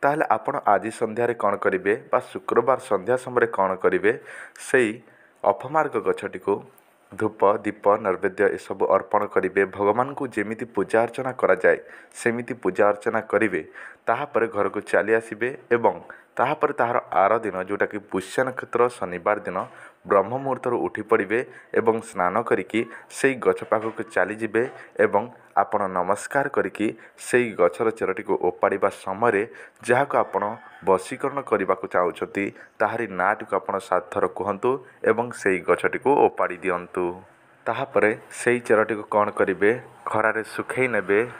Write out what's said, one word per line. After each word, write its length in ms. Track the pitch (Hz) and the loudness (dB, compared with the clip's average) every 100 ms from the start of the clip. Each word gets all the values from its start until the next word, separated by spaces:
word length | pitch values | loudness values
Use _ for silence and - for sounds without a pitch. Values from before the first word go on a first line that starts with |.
ତାହେଲେ 240 | 143 151 151 110 | 2 2 2 0
ଆପଣ 180 | - 139 - | 0 -2 2
ଆଜି 180 | 98 104 110 | 2 2 -4
ସନ୍ଧ୍ୟାରେ 340 | 113 107 120 117 | -4 0 -2 0
କ'ଣ 100 | 104 101 101 | 0 0 2
କରିବେ 280 | 95 95 113 - | 2 2 -2 0
ବା 80 | 123 123 | -2 -2
ଶୁକ୍ରବାର 480 | - - - 123 127 - | -12 0 0 4 0 2
ସନ୍ଧ୍ୟା 260 | 101 92 127 | -2 0 -2
ସମୟରେ 240 | 127 123 117 - | 0 0 0 2
କ'ଣ 140 | 95 92 | 0 2
କରିବେ, 280 | - 92 95 131 - - - - - | 0 2 0 0 -6 -18 -18 -18 0
ସେଇ 220 | 131 117 110 - _ _ _ - | 2 2 -2 -14 _ _ _ 0
ଅପମାର୍ଗ 440 | 101 127 156 147 117 95 | 0 -2 -2 0 -2 -2
ଗଛଟିକୁ 460 | 92 101 95 - 107 - _ _ _ _ | -2 -4 -6 -2 -2 -4 _ _ _ _
ଧୂପ, 300 | 98 107 - 98 107 | -4 -4 2 2 2
ଦୀପ, 220 | 107 101 104 107 110 | -2 -2 2 2 2
ନୈବେଦ୍ୟ 380 | 90 98 92 101 92 | 0 -2 2 0 0
ଏସବୁ 260 | - 95 101 95 | -8 -4 2 2
ଅର୍ପଣ 260 | - 104 104 | 2 -2 0
କରିବେ। 280 | - 95 92 98 95 | 2 2 4 0 2
ଭଗବାନଙ୍କୁ 460 | 101 107 131 139 139 110 | 2 2 0 -2 -6 -4
ଯେମିତି 300 | 101 113 120 - | -4 -6 -8 -4
ପୂଜା 220 | 92 113 | 0 2
ଅର୍ଚ୍ଚନା 280 | 117 - 131 123 | 2 -2 -8 0
କରାଯାଏ, 380 | 90 92 90 85 - - - - | 2 4 4 4 0 -20 -20 -4
ସେମିତି 340 | 120 117 120 120 | -2 -2 -6 -4
ପୂଜା 200 | - 101 104 | -4 2 2
ଅର୍ଚ୍ଚନା 320 | 104 - 110 107 | 2 -2 -4 0
କରିବେ। 300 | 101 110 90 78 - - - - | 0 2 -2 -6 -16 -20 -12 -4
ତାହାପରେ 380 | 117 143 113 113 104 | -2 0 -2 -2 -2
ଘରକୁ 240 | 98 101 98 | -4 -4 0
ଚାଲି 200 | 98 95 113 | 0 4 2
ଆସିବେ 300 | 113 107 117 139 - 120 | 0 -6 -6 -6 -2 2
ଏବଂ 200 | 113 87 - - _ - | 2 0 -10 -20 _ -2
ତାହାପରେ 360 | 123 151 147 - | -2 0 -2 0
ତାହାର 180 | 120 120 - - | 0 0 0 2
ଆର 80 | 98 113 110 | 4 4 0
ଦିନ, 100 | 92 92 | -6 -4
ଯେଉଁଟାକି 280 | 101 104 107 98 | -2 -2 -4 -4
ପୁଷ୍ୟ 240 | 95 - - 131 | -6 -4 -2 -2
ନକ୍ଷତ୍ର 340 | 123 - 113 120 - | -4 -6 2 0 0
ଶନିବାର 400 | 92 90 87 104 - | -8 -4 0 0 -2
ଦିନ, 120 | 92 113 - - _ 90 | -6 -8 -12 -20 _ 2
ବ୍ରହ୍ମ 240 | 98 98 127 | 2 2 -2
ମୁହୂର୍ତ୍ତରୁ 340 | 135 123 127 120 87 | -4 -4 -2 -2 -2
ଉଠି 180 | - 104 | -6 0
ପଡ଼ିବେ 300 | 113 101 110 131 - - - | 2 2 -2 -2 -10 -4 0
ଏବଂ 160 | 110 113 110 | 2 0 -2
ସ୍ନାନ 260 | 98 90 98 117 | -2 0 0 0
କରିକି 300 | 110 92 107 117 - - - | -2 0 -4 -4 -8 -18 -2
ସେଇ 180 | 139 127 98 | 0 2 0
ଗଛ 140 | 92 - | 0 0
ପାଖକୁ 300 | 110 110 - 110 | -2 -2 -8 -6
ଚାଲିଯିବେ 500 | - 92 107 113 107 131 - - - 107 | -2 -2 -2 -2 -2 -2 -6 -18 0 2
ଏବଂ 180 | 101 117 - - - | 2 -2 -12 -6 -2
ଆପଣ 200 | 101 104 101 92 | 0 0 -2 -2
ନମସ୍କାର 480 | 90 101 - 139 139 107 | -2 -2 -2 -2 -2 0
କରିକି 300 | 98 - 107 127 - _ - | -2 -2 -4 -4 -16 _ 0
ସେଇ 200 | 123 120 90 | 0 0 2
ଗଛର 280 | 87 - 110 110 | 2 2 -2 -2
ଚେରଟିକୁ 340 | 95 95 101 95 87 | -4 -4 -2 0 0
ଓପାଡ଼ିବା 400 | - 101 98 98 - | 0 0 2 0 -2
ସମୟରେ 400 | - 95 120 101 113 - - _ - | -10 0 2 2 -2 -8 -20 _ 0
ଯାହାକୁ 280 | 123 143 131 | 2 2 0
ଆପଣ 200 | 107 98 101 117 - - | 0 -2 -4 -6 -16 -10
ବଶୀକରଣ 560 | - 95 - 131 139 139 131 | 2 2 0 -6 -6 -6 -2
କରିବାକୁ 340 | 107 92 95 95 | -2 0 -2 0
ଚାହୁଁଛନ୍ତି, 520 | 95 90 82 90 - 98 - - _ | 0 0 -2 -6 -4 -4 -6 -20 _
ତାହାରି 260 | 104 113 113 92 | -2 -2 -6 -2
ନାଁଟିକୁ 340 | 92 107 110 98 | 0 0 -2 -4
ଆପଣ 160 | - 98 - | -2 -6 0
ସାତ 160 | 90 - | -2 -2
ଥର 120 | - 95 - | -2 -2 -2
କୁହନ୍ତୁ 340 | 95 98 123 117 - - - | -4 -2 0 -2 -6 -4 0
ଏବଂ 160 | 110 120 120 | 2 0 -2
ସେଇ 160 | 101 92 82 | 0 0 2
ଗଛଟିକୁ 420 | 87 90 90 127 143 110 | 2 2 -2 2 4 4
ଓପାଡ଼ି 320 | - 90 90 | 4 -4 -2
ଦିଅନ୍ତୁ। 420 | 92 87 90 - 87 90 92 _ _ _ - | -2 -4 -4 -4 -4 -6 -16 _ _ _ -6
ତାହାପରେ 460 | 117 135 - 101 123 - - | -6 -2 2 2 0 -8 -4
ସେଇ 200 | - 123 120 | 0 0 4
ଚେରଟିକୁ 360 | 107 107 107 104 | 2 4 -2 -2
କ'ଣ 140 | 107 104 101 | 0 0 0
କରିବେ, 320 | 98 90 101 123 123 - - | 0 2 2 0 -6 -14 -6
ଖରାରେ 340 | 110 110 107 104 | 0 0 0 -6
ଶୁଖେଇ 340 | - 107 - 127 110 | -8 -8 -2 0 -2
ନେବେ। 240 | 92 101 120 - | 2 0 0 -6